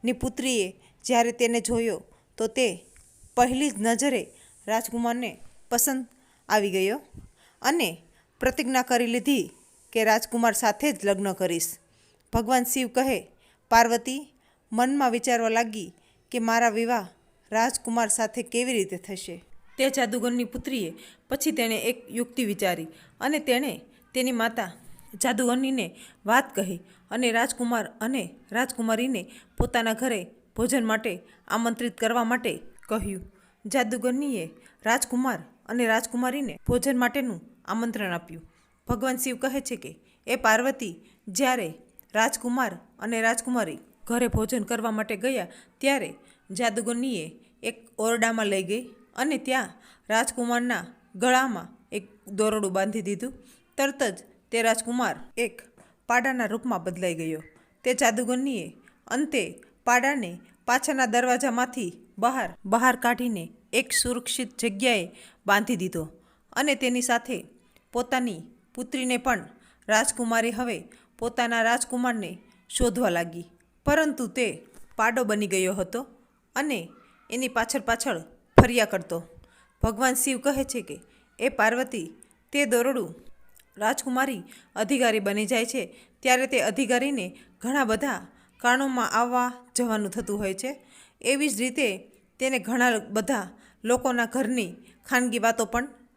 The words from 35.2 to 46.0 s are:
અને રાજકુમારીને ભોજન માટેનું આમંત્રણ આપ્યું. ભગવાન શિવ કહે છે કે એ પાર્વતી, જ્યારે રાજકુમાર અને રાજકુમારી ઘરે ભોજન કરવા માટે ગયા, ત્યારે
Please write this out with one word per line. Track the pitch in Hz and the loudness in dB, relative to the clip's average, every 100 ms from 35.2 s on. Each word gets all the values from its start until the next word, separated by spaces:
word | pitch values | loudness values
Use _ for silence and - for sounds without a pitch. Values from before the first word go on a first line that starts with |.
| 262 196 165 _ - | 0 -2 -8 _ -6
અને | 233 233 | 0 2
રાજકુમારીને | 220 233 240 254 269 269 151 | 2 0 -2 -2 -2 -6 -6
ભોજન | - 247 254 247 | 0 2 2 2
માટેનું | 247 262 254 180 - - | 2 0 -4 -6 -12 -20
આમંત્રણ | - 214 233 226 196 | -6 -4 -4 -4 -4
આપ્યું. | 170 170 165 - _ _ _ - | -4 -6 -18 -18 _ _ _ -4
ભગવાન | 240 262 254 | -2 0 -2
શિવ | 262 247 | -4 -2
કહે | 262 269 | -2 -2
છે | 262 240 | -6 -10
કે | - 160 _ _ - | -10 -18 _ _ -4
એ | 247 | 0
પાર્વતી, | 226 220 247 269 214 170 - _ - | 4 4 2 -2 -6 -10 -18 _ -10
જ્યારે | 180 262 254 175 160 - _ _ | 0 2 2 -2 -8 -20 _ _
રાજકુમાર | 214 190 - 240 247 240 175 - _ | 2 2 0 -4 -2 -2 -4 -16 _
અને | 220 226 | -6 0
રાજકુમારી | 226 240 247 247 196 - - _ | 2 0 -2 -2 -2 -6 -14 _
ઘરે | - 233 247 | -4 0 0
ભોજન | 220 220 254 | 0 0 -2
કરવા | 208 233 226 | -2 -4 -2
માટે | 214 214 214 | -2 -4 -2
ગયા, | 247 262 175 - - _ | -2 -2 -4 -12 -20 _
ત્યારે | 269 277 | 0 0